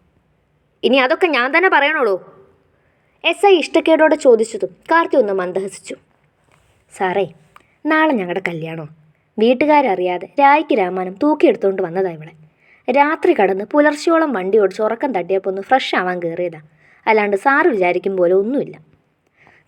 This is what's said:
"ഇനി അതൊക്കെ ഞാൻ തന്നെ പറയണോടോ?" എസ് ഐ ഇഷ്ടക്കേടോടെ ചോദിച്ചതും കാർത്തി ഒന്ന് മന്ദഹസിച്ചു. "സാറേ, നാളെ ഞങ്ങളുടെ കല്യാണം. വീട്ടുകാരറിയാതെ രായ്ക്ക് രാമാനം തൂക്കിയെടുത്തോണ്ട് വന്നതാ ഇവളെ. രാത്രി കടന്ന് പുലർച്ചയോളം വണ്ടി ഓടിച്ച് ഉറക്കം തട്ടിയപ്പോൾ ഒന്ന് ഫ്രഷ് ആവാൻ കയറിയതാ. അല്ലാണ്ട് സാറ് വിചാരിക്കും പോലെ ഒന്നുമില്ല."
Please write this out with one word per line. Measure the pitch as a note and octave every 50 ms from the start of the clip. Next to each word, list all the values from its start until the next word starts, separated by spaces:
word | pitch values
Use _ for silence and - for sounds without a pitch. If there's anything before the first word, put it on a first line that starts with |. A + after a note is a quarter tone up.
| _ _ _ _ _ _ _ _ _ _ _ _ _ _ _ _ -
"ഇനി | - B3+ C#4
അതൊക്കെ | B3+ D4+ D#4+ - F#4+ E4+
ഞാൻ | C#4+ A#3+ B3 C4+
തന്നെ | C#4+ E4+ F#4 F#4+
പറയണോടോ?" | F4 D4 C#4 D4 D#4 D#4 B3+ G#3 F#3+ - - - - - - _ _ _ _ _ _ _ _ _ _ _ _ _ _ _ -
എസ് | D#4+ E4+ - -
ഐ | G4+ F#4+
ഇഷ്ടക്കേടോടെ | D#4+ - - - E4 D4+ E4 D#4+ D4+ D#4 D#4 D#4
ചോദിച്ചതും | D4+ - C4+ A#3 G#3+ A3+ - - G3+ F#3+ F3 - _ _
കാർത്തി | - E4 E4 E4 E4+ -
ഒന്ന് | C#4+ A3+ G3+ G3
മന്ദഹസിച്ചു. | F#3+ F3+ F3+ F3 F#3+ G3 F#3+ - - _ - - - _ _ _ _ _ _ _ _ _ _ _ _ _ _ _ _ _ _ _
"സാറേ, | - G3+ F#3 F3+ G3+ F#3+ - - _ _ _ _ - _ _ _ _ -
നാളെ | D4+ D#4+ D#4 D#4 D#4 C#4+
ഞങ്ങളുടെ | G#3+ F#3 F3 E3+ F#3+ F#3 F3
കല്യാണം. | E3+ D#3+ D#3+ D#3+ E3 E3 D#3 D3+ - _ _ _ _ _ _ _ - -
വീട്ടുകാരറിയാതെ | A3 A#3+ B3+ B3 D#4 D4 D4+ D4 C#4 A#3 F#3+ F3+ F3+ F3+ F3+ F3 F3+ - - -
രായ്ക്ക് | C#4 C#4 C#4+ D#4 D#4 D4+ E4 A3+
രാമാനം | F#3 F3+ F#3 F#3 F#3 F#3 F#3+
തൂക്കിയെടുത്തോണ്ട് | F#3+ D4 D4 D4+ D4 - D4 G3+ - - G3 F#3+ F#3+
വന്നതാ | F#3 E3 E3 F#3+ F#3+ F3+
ഇവളെ. | E3 D3+ D#3 D#3+ - _ _ _ _ _ _ _ _ _ - -
രാത്രി | A#3+ C#4 C#4+ D4 D#4+ D#4+ - F4+ D#4
കടന്ന് | - G3 F3+ G3 F#3+ G#3
പുലർച്ചയോളം | - - D4 D4 D4+ D4 D4 - F4 E4 D#4+ D#4+ D4+ A#3+
വണ്ടി | F#3 F#3 F#3+ G3+ A3
ഓടിച്ച് | G3+ F#3+ F#3+ -
ഉറക്കം | G#3+ G#3+ A3+ A3 G3+ F3+
തട്ടിയപ്പോൾ | A3 F#3 E3+ F3 F#3+ F#3+ F#3 G3
ഒന്ന് | F#3+ G3
ഫ്രഷ് | G3 - C4 C4 C4 - -
ആവാൻ | B3 F#3 F3+ F3+ F3+
കയറിയതാ. | F3 E3 E3 E3+ F3+ E3+ D#3+ D#3 D3+ _ _ _ _ _ _ _ -
അല്ലാണ്ട് | A3 A3 G#3+ G#3 G3+ G3+ G3
സാറ് | - C#4 C#4 D4 E4 F4+
വിചാരിക്കും | B3 F#3+ F3+ F3 F3 F3+ F#3 G3 G3 F#3
പോലെ | F3 E3+ F#3
ഒന്നുമില്ല." | F#3+ G3+ A3 C#4 C4+ E3+ - D#3 - _ _ _ _ _ _ _ _ _ _ _ _ _ _ _ _ _